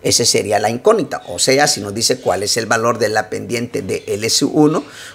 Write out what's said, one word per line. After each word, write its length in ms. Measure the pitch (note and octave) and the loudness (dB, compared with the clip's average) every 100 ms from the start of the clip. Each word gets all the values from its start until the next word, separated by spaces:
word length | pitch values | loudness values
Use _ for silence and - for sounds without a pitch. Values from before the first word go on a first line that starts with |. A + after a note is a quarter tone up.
Esa 240 | C#3 - - | 2 2 2
sería 340 | A#2 G2+ G#2 | 0 2 0
la 100 | G#2+ | 0
incógnita. 520 | A#2 G3+ A3+ D3 - - | 2 2 2 0 -8 -10
O 120 | F2 | -4
sea, 280 | - C3+ D3 | 2 4 4
si 120 | - | 0
nos 140 | G2+ | -4
dice 260 | G2+ A2+ B2 | -4 -2 0
cuál 240 | - F#2 | 0 0
es 140 | G2+ - | 0 -2
el 80 | A2 | -2
valor 320 | A#2 A#2 A2+ | 0 0 0
de 100 | A2 | 0
la 220 | G#2+ G#2+ | 0 -4
pendiente 520 | G#2+ G#2 A#2 A#2+ A2 | -8 -6 -6 -4 -6
de 220 | G2 G#2 - | -6 -6 -4
L 220 | G2+ A2 | -4 -2
sub 220 | - D3 | 0 0
uno, 300 | D3+ D3+ D#3 - - - | 4 4 4 -6 -16 -18